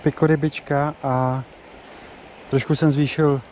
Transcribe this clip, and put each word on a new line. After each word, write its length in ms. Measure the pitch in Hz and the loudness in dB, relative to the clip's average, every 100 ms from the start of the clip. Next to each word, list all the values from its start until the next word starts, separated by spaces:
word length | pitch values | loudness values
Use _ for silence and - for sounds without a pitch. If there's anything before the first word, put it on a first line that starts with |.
Pikorybička 920 | - - 156 156 151 - - 143 147 147 | -2 0 0 2 0 -6 -4 -2 -2 -4
a 400 | 135 127 127 131 123 - - - - - - - - - - | -4 0 0 -4 -8 -18 -20 -20 -20 -20 -20 -20 -20 -20 -2
trošku 260 | 139 - 151 | -2 0 2
jsem 160 | 160 | 2
zvýšil 500 | 139 147 - 151 139 - | 2 -2 2 2 2 -4